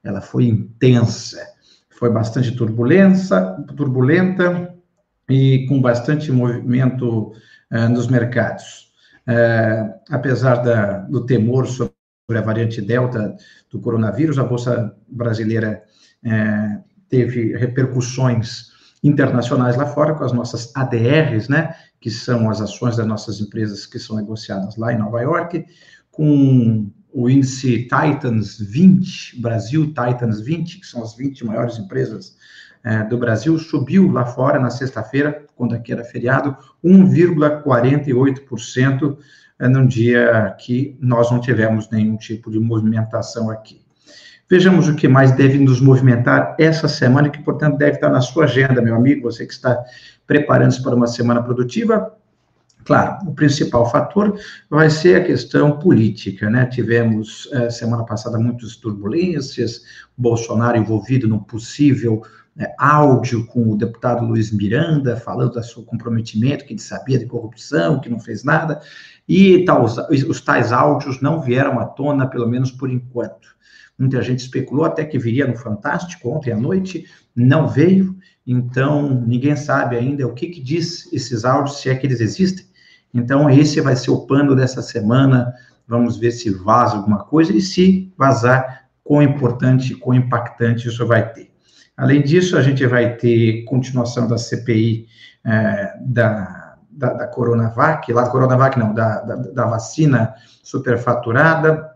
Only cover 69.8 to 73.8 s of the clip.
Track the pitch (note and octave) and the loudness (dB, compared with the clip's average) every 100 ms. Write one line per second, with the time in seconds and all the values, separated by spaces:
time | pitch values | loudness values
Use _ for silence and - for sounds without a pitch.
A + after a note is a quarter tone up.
69.8 | A2+ B2+ - C#3 - - - C#3 A2 B2 | 2 -2 0 0 0 -4 -2 0 2 2
70.8 | D3 C#3 C#3 C3 C#3+ E3 B2 B2 C#3 A#2+ | 2 0 -4 -4 -2 -2 0 0 0 -2
71.8 | G2+ - C#3 C#3 C3 B2 A2+ B2 C3 - | -6 -6 -2 0 -2 -2 -2 0 -2 -4
72.8 | B2+ B2+ - A#2+ B2+ - _ _ _ - | -6 -6 -6 -8 -8 -12 _ _ _ -20